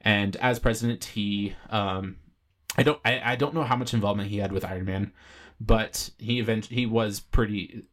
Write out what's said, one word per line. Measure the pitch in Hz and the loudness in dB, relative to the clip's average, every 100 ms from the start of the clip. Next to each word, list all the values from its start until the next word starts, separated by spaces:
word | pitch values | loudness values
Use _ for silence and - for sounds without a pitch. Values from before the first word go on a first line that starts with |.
And | 110 101 98 - | 2 4 2 2
as | 127 117 | 0 2
president, | 120 113 117 117 | 2 2 -2 -4
he, | - 110 101 101 101 - - | -6 -4 -2 0 -2 -6 -4
um, | 107 98 95 95 87 - _ _ _ - - | -2 0 -2 -6 -10 -20 _ _ _ -6 0
I | |
don't, | 135 - 113 | 2 2 0
I, | 127 117 | 0 0
I | 123 | 0
don't | 139 | 0
know | 123 | 0
how | 113 127 | 0 0
much | 123 | 0
involvement | 117 101 104 101 | 0 2 0 -2
he | 104 | -2
had | 98 | -2
with | 95 90 | -2 -4
Iron | 92 95 | -4 -4
Man, | 95 101 - - - - - | -2 -4 -6 -20 -20 -20 -4
but | 110 110 110 - - - | 4 4 2 -6 -10 -8
he | 110 123 | -2 0
event-, | 110 110 107 | 0 0 -2
he | 117 120 | -2 0
was | 113 107 101 | 2 0 -2
pretty, | - - 107 104 - 117 - | 0 2 2 -2 -6 -12 -18